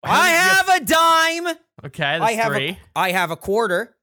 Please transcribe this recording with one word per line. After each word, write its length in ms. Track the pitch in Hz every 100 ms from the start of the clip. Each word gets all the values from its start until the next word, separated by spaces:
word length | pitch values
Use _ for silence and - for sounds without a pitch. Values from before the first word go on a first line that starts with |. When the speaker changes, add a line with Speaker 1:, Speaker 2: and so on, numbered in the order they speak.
Speaker 1:
how 100 | -
Speaker 2:
I 160 | 277 359
Speaker 1:
do 60 | 339
you 60 |
Speaker 2:
have 260 | 370 381 370
a 100 | 370 233
dime. 600 | 320 330 330 320 330 349 330 _ - 143
Speaker 1:
Okay, 160 | -
that's 200 | 143 160
Speaker 2:
I 100 | 214
have 200 | 220 226
Speaker 1:
three. 160 | 139 139
Speaker 2:
a, 80 | 180 - 151
I 160 | 185
have 180 | 185 175
a 40 | 160
quarter. 600 | - 202 226 180 233 _